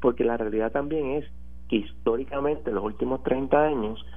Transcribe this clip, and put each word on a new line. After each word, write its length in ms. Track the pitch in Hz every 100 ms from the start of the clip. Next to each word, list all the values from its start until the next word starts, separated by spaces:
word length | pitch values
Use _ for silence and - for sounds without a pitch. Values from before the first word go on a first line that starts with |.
Porque 240 | 123 120
la 120 | 117 117
realidad 360 | 107 107 110
también 400 | 143 143 156 135
es 120 | 147 - - - - -
que 80 | 110
históricamente 960 | 101 - - 117 135 143 143 147 123
en 60 | 101
los 80 |
últimos 380 | 104 107 123 131
treinta 400 | - 127 135 147
años 420 | 156 139 107 110 -